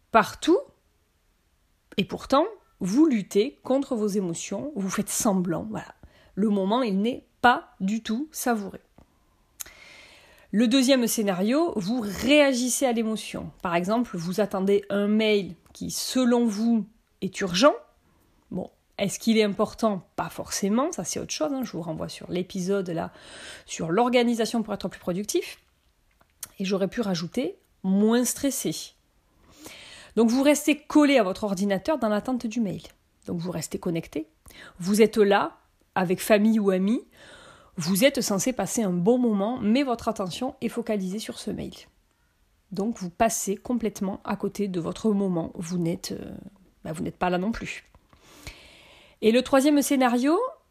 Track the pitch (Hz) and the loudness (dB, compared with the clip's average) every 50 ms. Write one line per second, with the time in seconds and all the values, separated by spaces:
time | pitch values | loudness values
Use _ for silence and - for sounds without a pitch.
0 | _ _ - 220 196 - - - - 302 349 554 - - _ _ _ _ _ _ | _ _ 4 4 4 2 -2 -4 2 2 2 2 2 -4 _ _ _ _ _ _
1 | _ _ _ _ _ _ _ _ _ _ _ _ _ _ _ _ _ - - - | _ _ _ _ _ _ _ _ _ _ _ _ _ _ _ _ _ -10 -4 -4
2 | 185 - - - - - 269 285 339 440 427 - _ _ _ - 196 180 202 285 | -4 -4 -4 -8 -2 2 2 2 2 2 -2 -12 _ _ _ -8 -6 0 4 4
3 | 320 320 247 208 180 - - 196 220 285 - _ - - 254 277 277 - 262 214 | 4 4 4 0 -2 0 0 0 0 0 -2 _ -4 0 0 0 0 -2 -2 -2
4 | 214 208 185 208 190 170 165 - - - 196 208 262 294 311 208 190 190 - - | -2 -2 -2 -2 -2 -2 -4 -6 -8 -8 -8 -8 -8 -8 -6 -6 -6 -4 -4 -4
5 | - - - - - 226 190 185 175 190 160 160 - 220 214 175 - - - _ | -4 -4 -4 -2 0 2 2 2 0 0 -2 -4 -6 -8 -10 -10 -12 -14 -18 _
6 | - - _ _ _ _ - 185 202 220 202 196 190 196 220 254 262 220 190 190 | -20 -20 _ _ _ _ -4 -2 0 2 2 2 2 2 2 0 0 0 0 0
7 | 208 240 269 - - _ _ _ - 240 254 320 - - _ - 190 190 220 226 | 0 -2 -2 -6 -10 _ _ _ 4 4 4 4 0 -10 _ -6 -4 -4 -4 -4
8 | - - 220 240 302 311 - - - 254 233 214 196 180 - - _ _ _ - | -4 -4 -6 -6 -6 -8 -8 -6 -2 -2 -2 -2 -4 -8 -12 -16 _ _ _ -20
9 | - _ _ _ _ _ _ _ _ _ _ - - - - - - - - - | -20 _ _ _ _ _ _ _ _ _ _ -18 -18 -18 -18 -20 -20 -20 -20 -20
10 | - - - - - - - _ - - - 208 247 226 247 269 247 254 269 254 | -20 -20 -20 -20 -20 -20 -20 _ -12 -4 0 2 2 4 4 4 4 4 4 4
11 | 233 220 - 233 214 202 180 170 196 214 262 302 339 339 - 214 170 190 247 254 | 4 0 0 0 0 0 0 0 0 0 2 2 0 0 -2 -4 -4 -2 -2 -4
12 | 208 208 180 170 214 254 294 302 285 277 262 240 254 247 233 - 277 247 233 233 | -4 -6 -6 -2 2 4 6 6 6 6 4 2 0 -2 0 0 0 0 2 0
13 | 220 220 220 214 - - - - - 165 - - - 180 170 175 175 185 220 247 | 0 -2 -4 -6 -8 -8 -10 -10 -10 -10 -12 -8 -4 -2 0 0 0 0 0 0
14 | 240 - - 175 160 180 175 214 202 202 - 190 190 196 202 202 - - 196 202 | 0 -2 -4 -8 -6 -4 -2 -2 -2 0 0 -2 2 2 2 2 2 0 -2 0
15 | 202 208 214 214 220 214 214 202 180 175 170 - _ _ - - - 170 - - | 0 2 2 2 4 4 2 2 0 -4 -10 -16 _ _ -16 -12 -10 -8 -6 -6
16 | - - - 254 254 240 247 240 240 226 196 202 226 233 233 220 190 - _ _ | -6 -2 0 2 2 4 4 4 2 2 0 0 2 2 2 2 0 -4 _ _
17 | _ _ _ - 196 190 - - 196 180 170 185 254 302 370 480 - _ _ _ | _ _ _ -8 -8 -8 -6 -4 -4 -2 2 6 6 6 6 4 -4 _ _ _
18 | _ _ _ _ _ _ _ _ _ - - - - - _ _ _ _ _ - | _ _ _ _ _ _ _ _ _ -12 -10 -10 -10 -10 _ _ _ _ _ -4
19 | 202 180 - - - 226 220 220 214 202 196 - 208 - - - 233 220 202 175 | -4 -4 -4 -2 0 2 4 4 4 2 0 -2 -2 -4 -2 0 0 0 0 -2
20 | - _ _ - 165 165 - - - - - - 202 196 214 247 277 359 349 - | -8 _ _ -8 -8 -8 -8 -12 -10 -8 -6 -2 0 0 2 2 0 0 -4 -6
21 | 170 - - - - 165 - - 311 302 269 262 247 - - 165 170 160 160 160 | -8 -6 -6 -8 -6 -6 -6 -4 -4 -4 -4 -4 -6 -6 -8 -8 -8 -8 -8 -8
22 | 180 165 - - - - - 175 180 - - 190 175 185 196 202 185 180 165 165 | -8 -10 -10 -12 -10 -6 -6 -6 -6 -6 -6 -6 -2 -2 -2 -2 -2 -4 -4 -6
23 | 180 180 - - - - - - - - - - - - - - 170 160 170 220 | -6 -8 -10 -16 -20 -20 -20 -18 -18 -18 -18 -18 -16 -14 -10 -8 -4 0 2 2
24 | 240 247 240 247 240 240 240 220 220 214 - 233 214 214 202 - - 185 - - | 2 4 4 2 2 2 2 0 -2 -2 -2 -2 -2 -4 -6 -6 -6 -8 -8 -8
25 | - 190 175 190 208 - - 349 - - - - _ _ _ _ _ _ _ _ | -6 -4 -4 -4 -4 -2 -2 -4 -4 -6 -12 -18 _ _ _ _ _ _ _ _
26 | _ _ _ _ _ _ _ - - - _ - 196 185 208 180 196 185 - 247 | _ _ _ _ _ _ _ -20 -20 -14 _ -8 -4 -2 -2 -2 -2 -2 -2 -2
27 | 220 196 185 160 175 160 - 240 277 359 403 - _ _ _ _ - 190 190 202 | -4 -2 -2 -4 -4 -6 -4 -4 -4 -4 -6 -10 _ _ _ _ -2 0 2 4
28 | 208 220 233 247 247 - - - - 277 254 - - 170 156 - - - _ _ | 4 4 4 4 2 0 -2 -2 -2 -2 -2 -2 -4 -4 -6 -6 -10 -16 _ _
29 | _ _ _ _ _ _ _ _ _ _ - - - - - - - - - - | _ _ _ _ _ _ _ _ _ _ -20 -20 -20 -20 -20 -20 -20 -20 -20 -20
30 | - - - 214 233 220 240 269 277 294 294 285 - 311 294 294 - - - 302 | -16 -4 2 4 4 4 4 4 4 4 4 4 4 0 0 0 0 2 6 6
31 | 294 277 285 247 208 185 190 - 220 202 196 180 202 202 196 185 - 311 320 269 | 6 8 6 6 4 2 0 -4 -4 -4 -2 0 0 0 0 0 0 -2 -2 0
32 | 240 214 208 208 - 254 262 233 - 220 208 240 220 185 160 165 - - - _ | 0 0 0 0 -2 -2 -4 -4 -4 -4 -2 -2 -2 -2 -4 -8 -10 -16 -20 _
33 | _ _ _ _ - - 180 170 165 180 165 165 147 - - - - 185 165 165 | _ _ _ _ -10 -8 -6 -6 -6 -6 -6 -8 -8 -8 -8 -6 -4 -2 -2 -4
34 | - - - 302 320 _ _ _ _ - - - - - - - 170 185 208 202 | -4 -6 -8 -8 -8 _ _ _ _ -20 -20 -20 -20 -20 -12 -6 -2 2 4 6
35 | 226 214 - 226 202 202 196 208 262 - - _ _ _ _ _ _ _ - - | 6 6 6 4 4 4 4 2 2 -2 -6 _ _ _ _ _ _ _ -2 -2
36 | 185 165 185 - - - 220 202 208 220 220 220 202 196 185 185 190 202 240 302 | 0 0 -2 0 2 4 4 6 6 4 4 4 2 2 2 2 2 0 0 -2
37 | - _ _ - - - - - - - - - - _ - - 147 170 196 180 | -4 _ _ -20 -20 -20 -20 -20 -20 -20 -20 -20 -20 _ -10 -6 -2 0 2 4
38 | 247 285 285 262 202 - 202 190 - 254 240 - 196 - - 247 220 185 175 175 | 4 4 4 2 -2 -2 -2 -2 -2 -2 -2 -2 -4 -4 -2 -2 0 0 0 2
39 | 170 220 247 247 247 233 214 196 196 226 254 - 202 208 226 277 294 262 233 - | 4 4 4 4 4 2 2 0 0 -2 -2 -2 0 2 2 2 2 0 -2 -4
40 | - 233 214 - 196 180 - - 254 262 - - 240 226 - 240 220 - 214 202 | -2 -4 -4 -4 -4 -6 -6 -6 -6 -8 -6 -6 -8 -6 -6 -6 -4 -4 -4 -2
41 | 190 185 190 220 - - 233 - - 214 190 - 147 - - - - _ _ _ | -4 -4 -6 -8 -8 -10 -12 -12 -10 -8 -8 -8 -8 -12 -12 -16 -20 _ _ _
42 | _ _ _ _ _ _ _ _ _ _ _ _ _ - 190 190 196 233 226 - | _ _ _ _ _ _ _ _ _ _ _ _ _ -12 -6 -4 -4 -4 -4 -6
43 | 190 170 - - 233 226 - - - 196 196 - - - 247 226 226 208 208 - | -8 -6 0 0 2 2 0 -2 -4 -4 -6 -6 -4 -4 -4 -2 -2 -4 -4 -4
44 | 202 190 208 - - - 208 - - 196 - - 202 196 180 175 160 175 175 - | -6 -6 -6 -6 -6 -6 -6 -4 -4 -6 -4 -4 -4 -4 -4 -4 -4 -6 -6 -2
45 | - 220 208 196 202 190 180 165 165 - - - 175 165 185 175 170 165 180 185 | 0 0 2 2 2 0 0 -2 -4 -6 -8 -10 -8 -6 -4 -2 -2 -2 -2 -4
46 | - - - - - - - - - - _ _ _ _ _ _ - 165 160 160 | -8 -10 -10 -10 -12 -12 -14 -14 -16 -18 _ _ _ _ _ _ -12 -10 -8 -8
47 | - 170 - - 185 180 180 175 185 220 226 - - - - - - _ _ - | -8 -8 -4 -2 0 0 0 0 0 -2 -4 -4 -6 -10 -12 -14 -16 _ _ -20
48 | _ _ _ _ _ - - - - - - - - - - - - - - - | _ _ _ _ _ -20 -20 -20 -18 -18 -18 -20 -20 -20 -20 -20 -20 -20 -20 -20
49 | - _ _ - 214 214 226 254 247 - 285 269 262 302 294 285 269 - 285 254 | -20 _ _ 0 4 4 4 4 4 4 4 4 6 6 4 4 4 2 2 4
50 | 262 240 240 247 247 285 339 403 508 523 - - _ _ | 4 4 2 2 2 2 2 2 0 -2 -6 -12 _ _